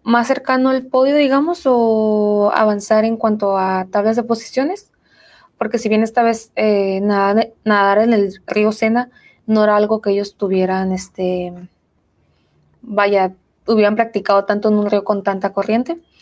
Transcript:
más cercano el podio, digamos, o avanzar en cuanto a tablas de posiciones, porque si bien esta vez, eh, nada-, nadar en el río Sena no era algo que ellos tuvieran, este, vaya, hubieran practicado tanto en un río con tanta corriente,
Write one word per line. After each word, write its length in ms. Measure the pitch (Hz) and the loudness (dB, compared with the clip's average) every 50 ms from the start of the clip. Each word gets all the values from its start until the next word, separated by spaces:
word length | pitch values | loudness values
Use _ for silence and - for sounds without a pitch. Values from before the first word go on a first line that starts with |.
| _ | _
más 240 | 226 233 240 233 240 | 0 0 0 2 0
cercano 460 | 269 262 269 - 262 254 262 262 262 | -2 -2 -2 -2 0 0 2 0 0
el 120 | 262 262 262 | -2 -2 -2
podio, 280 | - 254 262 277 285 | 0 2 2 4 4
digamos, 460 | 294 294 269 269 277 294 330 349 339 - | 2 2 2 2 2 0 0 -4 -2 0
o 840 | 269 254 240 233 226 220 220 220 214 214 214 208 208 208 208 202 202 - | 0 2 2 2 2 2 2 2 0 0 0 0 0 2 2 2 2 2
avanzar 520 | - 220 214 208 208 202 - 220 214 214 | 2 2 2 0 -2 -2 0 2 2 2
en 100 | 226 226 | 0 -2
cuanto 420 | 220 - 220 214 214 208 196 196 196 | -2 0 -2 0 0 -2 -2 0 0
a 300 | 190 185 190 185 185 185 | 0 -2 -2 -4 -4 -2
tablas 280 | - 208 202 220 226 233 | -2 0 0 0 0 -2
de 60 | 220 | -2
posiciones, 680 | 220 233 226 - - - 254 269 302 381 403 - _ _ _ _ _ _ _ _ _ - _ _ _ _ _ | -2 -4 -6 -6 -6 -4 -4 -2 -2 -4 -8 -10 _ _ _ _ _ _ _ _ _ -20 _ _ _ _ _
porque 200 | 220 214 214 233 | -6 -4 -4 -4
si 100 | - 214 | -2 0
bien 140 | 214 214 226 | 0 0 0
esta 180 | 220 220 247 | 0 0 0
vez, 300 | 233 226 233 226 - - _ - | 0 2 0 -2 -6 -10 _ -2
eh, 420 | 214 214 208 202 196 196 190 196 | 0 2 2 2 0 0 -2 -2
nada-, 460 | 202 208 208 202 196 196 202 220 - - - _ _ | 0 0 0 2 2 2 2 0 0 -2 -6 _ _
nadar 360 | 214 214 202 196 196 196 208 | 0 2 2 4 4 4 4
en 140 | 226 233 233 | 2 2 2
el 200 | 208 202 190 190 - _ | 2 0 -2 -4 -10 _
río 260 | - - 208 208 214 214 | -6 -2 0 0 0 0
Sena 360 | - 226 220 226 240 247 247 _ _ _ _ _ _ _ - | 0 -2 0 0 0 -2 -4 _ _ _ _ _ _ _ 0
no 160 | 220 220 214 | 2 2 4
era 140 | 214 208 208 | 4 4 2
algo 240 | 208 208 220 214 | 2 0 0 -2
que 80 | - 208 | -2 -2
ellos 240 | 196 202 202 202 - | -2 -2 -4 -6 -8
tuvieran, 560 | _ 208 190 190 190 185 185 190 190 190 190 | _ -4 -2 0 0 0 0 -2 -2 -2 -4
este, 640 | 185 185 185 - _ - 185 180 185 180 180 180 180 180 180 180 _ _ _ _ _ _ _ _ _ _ _ _ _ _ _ _ _ _ _ _ _ _ | -4 -6 -8 -12 _ -6 -4 -4 -4 -4 -6 -8 -12 -16 -18 -20 _ _ _ _ _ _ _ _ _ _ _ _ _ _ _ _ _ _ _ _ _ _
vaya, 520 | - 226 208 202 202 202 202 196 185 185 185 - _ _ _ _ _ - | -16 -6 -2 0 0 2 2 2 0 0 -4 -10 _ _ _ _ _ 0
hubieran 280 | 226 214 208 208 214 | 2 2 4 2 2
practicado 500 | 214 226 220 - 202 202 - 202 196 202 | 0 -2 -2 -4 -4 -2 0 2 2 2
tanto 240 | - 208 208 202 214 | 0 -2 0 0 0
en 60 | 214 | 0
un 140 | 208 208 202 | 2 0 0
río 140 | 208 202 196 | 0 0 0
con 200 | - 214 202 196 | -2 -4 -2 -2
tanta 300 | 202 196 190 190 196 196 | -4 -4 -2 -4 -4 -4
corriente, 460 | 202 196 - 214 233 254 - 339 339 - _ _ _ | -4 -2 -2 -2 -2 -2 -4 -8 -10 -12 _ _ _